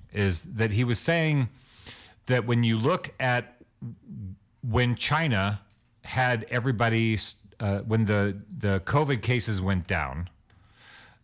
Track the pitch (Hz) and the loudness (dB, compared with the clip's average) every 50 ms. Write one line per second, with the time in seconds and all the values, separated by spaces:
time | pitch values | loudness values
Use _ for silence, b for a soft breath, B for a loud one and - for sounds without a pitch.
0 | - - - 104 101 98 87 82 - - - 107 113 110 98 110 127 120 120 - | -20 -10 -4 0 0 0 0 -2 -6 -8 -4 -2 -2 0 2 0 0 0 0 -2
1 | - - 165 170 160 156 151 143 123 104 B B B B B B B B B B | 0 0 2 2 2 2 2 2 0 -2 B B B B B B B B B B
2 | B B B B _ - 127 123 110 120 120 120 117 113 113 110 113 147 185 180 | B B B B _ 0 0 0 2 2 2 2 4 2 2 2 2 2 0 0
3 | 180 - - - 131 127 123 123 117 - - _ - _ _ - - 117 104 - | -2 -8 -8 -2 0 0 0 0 -2 -6 -16 _ -20 _ _ -16 -16 -14 -14 -16
4 | - - 151 127 104 92 98 - _ _ _ - - 120 110 123 123 120 120 - | -18 -16 -14 -12 -12 -12 -14 -14 _ _ _ -10 -6 0 2 2 2 2 0 -2
5 | - - 147 156 165 147 113 95 98 101 104 - - _ _ _ _ _ _ _ | -2 0 0 0 2 2 2 2 2 0 -2 -4 -8 _ _ _ _ _ _ _
6 | - - - 131 127 127 123 110 110 - 120 123 113 135 123 101 117 117 113 113 | -16 -8 -2 0 2 2 2 0 -2 -4 -4 -2 0 0 0 2 2 2 4 4
7 | 113 113 110 104 - - - - _ - - - 110 101 98 98 - 110 110 113 | 2 2 2 0 -2 -6 -10 -14 _ -20 -10 -4 -2 0 0 -2 0 0 2 2
8 | 110 101 107 101 101 101 95 101 - - 185 139 101 101 98 92 92 - - 147 | 4 4 4 2 2 0 -2 -4 -10 -14 -12 -4 0 0 0 0 0 0 0 0
9 | 156 139 139 107 - - 123 123 - 113 104 95 92 95 98 92 85 - 95 80 | 2 2 -2 -2 0 0 0 0 0 -2 -2 -2 0 0 0 -2 -2 -2 -4 -4
10 | 73 65 65 80 87 - _ _ _ _ B B B B B B B B B B | -4 -4 -6 -8 -8 -10 _ _ _ _ B B B B B B B B B B
11 | B B B B | B B B B